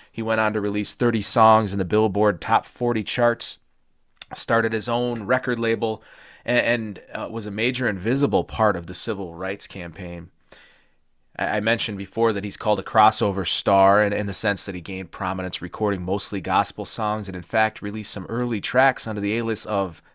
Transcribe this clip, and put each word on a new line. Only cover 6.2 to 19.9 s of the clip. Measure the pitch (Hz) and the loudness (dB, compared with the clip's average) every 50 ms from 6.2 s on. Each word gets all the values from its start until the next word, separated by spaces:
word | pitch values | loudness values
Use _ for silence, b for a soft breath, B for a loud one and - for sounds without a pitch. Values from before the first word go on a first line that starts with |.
| b b b b b | b b b b b
and, | - 123 123 107 113 120 117 110 107 98 - - - - | -2 0 2 2 2 0 0 -2 -6 -10 -12 -14 -12 -10
and, | 110 | -8
uh, | 107 92 | -8 -6
was | 104 113 101 | -6 -8 -8
a | 104 | -6
major | 98 107 113 127 120 120 127 | -4 -2 -2 -2 0 0 -2
and | 113 101 92 | -2 -2 -2
visible | 90 110 131 139 139 113 98 92 | -2 -2 0 2 2 2 2 0
part | 85 - - - 110 107 95 | 0 -2 0 2 2 2 2
of | 90 85 | 0 -4
the | 90 90 | -8 -8
civil | - - 120 107 95 98 85 82 | -6 -6 -6 -6 -6 -8 -10 -8
rights | 82 90 95 101 101 - - | -8 -6 -6 -6 -6 -8 -8
campaign. | - 98 87 85 80 - 92 87 87 85 85 82 _ _ b b b b b b b b b b b b b _ _ _ _ _ _ - | -8 -10 -12 -12 -12 -12 -12 -10 -10 -12 -12 -14 _ _ b b b b b b b b b b b b b _ _ _ _ _ _ -4
I, | - 78 90 107 | -4 -2 -2 0
I | |
mentioned | 104 113 117 110 - - 104 95 | 0 0 0 0 -2 -4 -6 -8
before | 98 - - 113 113 113 | -10 -6 -2 2 2 2
that | 107 101 95 | 2 0 -4
he's | 104 - | -6 -6
called | - - 113 107 95 | -2 0 0 0 0
a | 92 | 0
crossover | - - 113 107 110 - - 113 101 92 98 90 | 0 4 6 6 6 6 4 2 0 0 -2 -2
star | - - - - 107 98 98 98 98 101 104 | -2 -4 -2 2 4 6 6 8 8 8 6
in, | 104 101 | 4 2
in | 101 101 104 | 2 -2 -2
the | 104 95 | -2 -2
sense | - - 107 101 95 - | -2 0 0 0 -2 -2
that | - 90 | -6 -6
he | 90 | -8
gained | 82 - 95 92 95 82 | -10 -10 -10 -10 -10 -12
prominence | - - 101 92 95 95 92 90 - - | -10 -6 -6 -4 -4 -4 -6 -6 -6 -8
recording | 92 85 - - 107 104 101 90 | -8 -8 -6 -2 0 0 0 -2
mostly | 90 90 95 104 - - 104 98 | -2 -2 -2 -2 -2 -2 -4 -4
gospel | 82 95 92 98 101 - - - 101 | -2 0 2 2 2 0 -2 -6 -6
songs | - - - 110 104 107 110 104 98 | -6 -4 -2 -2 -2 -2 -4 -6 -8
and, | 90 | -8
in | 90 | -10
fact, | 87 - - 110 110 107 - - | -8 -2 0 2 2 2 0 -4
released | 107 101 101 110 104 - | -8 -8 -6 -6 -6 -6
some | - 104 90 | -6 -8 -6
early | - 113 120 123 120 117 104 | -6 -4 -4 -2 -2 -4 -4
tracks | - - - 127 135 135 127 - - | -4 0 4 4 4 4 4 0 -4
under | 113 107 104 | -6 -4 -4
the | 101 101 107 | -2 -2 -2
alias | 117 117 113 110 104 - | -2 -2 -2 -2 -2 -2
of | 107 104 98 98 90 | -2 0 -2 -2 -2